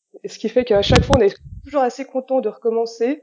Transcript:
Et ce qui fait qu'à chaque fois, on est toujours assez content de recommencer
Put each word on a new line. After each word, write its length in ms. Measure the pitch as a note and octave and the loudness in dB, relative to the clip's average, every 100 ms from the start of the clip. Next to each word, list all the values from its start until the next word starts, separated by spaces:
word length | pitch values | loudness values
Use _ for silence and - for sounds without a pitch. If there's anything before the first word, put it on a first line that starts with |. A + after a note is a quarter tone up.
| _ - | _ -18
Et 40 | F#3+ | -16
ce 100 | - | -8
qui 100 | A3 | -4
fait 160 | B3 | 0
qu'à 180 | B3 G3+ | 2 2
chaque 220 | G3+ A#3+ | 4 2
fois, 120 | - C4+ | 4 4
on 40 | |
est 120 | G3+ - - - | 4 0 -8 -20
toujours 180 | - C#4+ | -6 -2
assez 220 | B3+ A#3+ | -2 -2
content 360 | C4+ C4 B3+ C4 | -8 -8 -4 -2
de 80 | G#3+ | -2
recommencer 760 | G#3 A#3 A3+ A3+ - A#3 D4 | -4 -2 -2 -4 -4 -4 -4